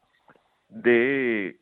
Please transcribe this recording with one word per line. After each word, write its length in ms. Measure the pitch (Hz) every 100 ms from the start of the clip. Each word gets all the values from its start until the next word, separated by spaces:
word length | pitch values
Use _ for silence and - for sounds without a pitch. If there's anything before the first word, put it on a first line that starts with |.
| _ _ _ _ _ _ _
de 880 | 107 113 120 123 139 127 110 95 -